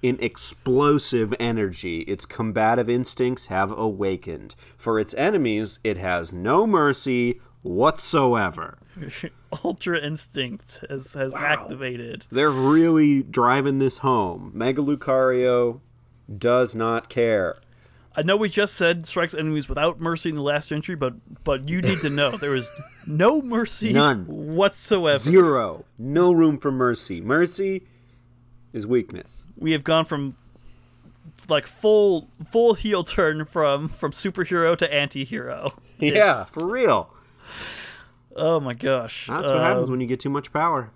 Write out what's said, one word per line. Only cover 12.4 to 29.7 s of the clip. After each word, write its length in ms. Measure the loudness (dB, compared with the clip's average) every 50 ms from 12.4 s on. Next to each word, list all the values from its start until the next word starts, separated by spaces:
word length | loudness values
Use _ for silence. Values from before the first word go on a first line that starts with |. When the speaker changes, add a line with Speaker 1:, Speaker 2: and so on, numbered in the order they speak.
| 2 2
Speaker 1:
really 720 | 2 4 4 4 6 6 6 6 6 6 6 6 4 4 0
driving 560 | 0 0 2 4 4 4 4 2 0 2 2
this 200 | 2 0 0 0
home. 520 | 0 2 2 2 2 0 -4 -8 -12 -12 -8
Mega 280 | -4 -2 -2 0 0
Lucario 1000 | 0 0 0 -2 0 0 2 2 2 2 2 2 2 2 2 2 2 0 -2 -4 _ _ _ _ _ _ _ _ _ -16 -14
does 400 | -2 0 2 4 4 2 0 -2
not 340 | -2 -2 -2 -2 -2 -4 -6
care. 480 | -2 0 2 2 2 0 0 -2 -4 -8 -16 _ -20 _ _ -20 _ _ _ _ _
Speaker 2:
I 60 | -4
know 160 | 0 0 0 2
we 100 | 0 0
just 280 | 0 0 -2 -2 -2
said 320 | 0 0 0 0 0 -6 -8
strikes 260 | -4 -4 -4 -2 -4
enemies 340 | -6 -4 -2 -2 -4 -4 -4
without 320 | -4 0 0 0 0 -2
mercy 300 | -4 -4 -4 -2 -4 -4
in 60 | -4
the 80 | -2 -2
last 280 | -2 -2 -2 -4 -4
entry, 220 | -6 -6 -6 -6 -6
but, 220 | -4 -4 -4 -4 -6 _ -20 -20 -8 -2
but 240 | -2 -2 -2 -2 -4
you 140 | -4 -2
need 200 | 0 0 0 0
to 100 | -2 -2
know 180 | 0 0 0 0
there 260 | 0 -2 -4 -2 -2
is 140 | -2 -4 -6 -14 -18 -20 -20 -20 -18 -12 -6
no 340 | 0 2 4 4 4 2
mercy 500 | -2 -2 -2 -2 -2 -2 -4 -4 -2 2
Speaker 1:
None. 340 | 2 4 4 4 2 0 -4 -8
Speaker 2:
whatsoever. 880 | -10 -10 -8 -4 0 2 2 2 2 -2 -2 0 0 2 4 2 2 2
Speaker 1:
Zero. 680 | 2 6 6 8 8 8 4 2 0 -2 -4 -8 -14 _ _ -12
No 340 | -8 -2 2 4 6 6
room 280 | 6 6 6 4 4 2
for 120 | -2 -2
mercy. 480 | 0 2 2 0 0 -2 -6 -10 -10 -8
Mercy 680 | -2 0 2 2 2 2 0 -4 -4 -4 -4 -6 -8 _ _ _ _ _ _ _ _ _ _ _ _ _ -20 -20 -20 _
is 140 | -10 -10 -4
weakness. 640 | 0 0 0 0 -2 -10 -16 -16 -16 -20 -20 -20 -20 -16 -6
Speaker 2:
We 140 | -2 0